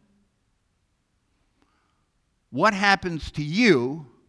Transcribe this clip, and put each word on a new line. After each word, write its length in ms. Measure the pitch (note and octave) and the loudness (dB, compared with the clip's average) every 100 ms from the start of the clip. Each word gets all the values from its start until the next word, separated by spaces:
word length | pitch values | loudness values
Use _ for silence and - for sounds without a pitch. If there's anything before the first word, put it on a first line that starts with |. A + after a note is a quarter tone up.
| _ _ _ _ _ _ _ _ _ _ _ _ _ _ _ _ _ _ _ _ _ _ _ _ _ | _ _ _ _ _ _ _ _ _ _ _ _ _ _ _ _ _ _ _ _ _ _ _ _ _
what 240 | B2 G#3+ | 0 0
happens 580 | G3 G3+ G3 F3+ D#3+ - | 2 0 0 -2 -8 -8
to 120 | - | -8
you 640 | D3 F#3 A#3+ C3+ B2+ D#3+ C3 _ | -4 2 4 4 0 -8 -14 _